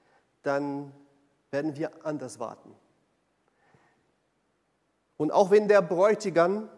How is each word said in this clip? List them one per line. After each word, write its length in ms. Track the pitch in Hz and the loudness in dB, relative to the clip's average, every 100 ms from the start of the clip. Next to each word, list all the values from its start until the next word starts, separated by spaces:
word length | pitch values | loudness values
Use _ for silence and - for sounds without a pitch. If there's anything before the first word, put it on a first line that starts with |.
| _ _ _ _ | _ _ _ _
dann 500 | 143 139 143 143 143 139 _ _ _ _ _ | -4 -2 -4 -8 -10 -18 _ _ _ _ _
werden 260 | 139 151 139 | -6 -6 -6
wir 280 | 160 - | -10 -8
anders 340 | 160 147 127 - | -10 -8 -10 -12
warten. 360 | 113 - 107 107 _ _ _ _ _ _ _ _ _ _ _ _ _ _ _ _ _ _ _ _ _ _ _ - | -14 -14 -20 -20 _ _ _ _ _ _ _ _ _ _ _ _ _ _ _ _ _ _ _ _ _ _ _ -6
Und 140 | 156 | -2
auch 200 | - 190 | 2 4
wenn 180 | 208 208 | 4 6
der 120 | 208 | 2
Bräutigam 880 | 170 175 202 214 202 160 175 208 220 | 2 2 2 2 0 2 2 0 -8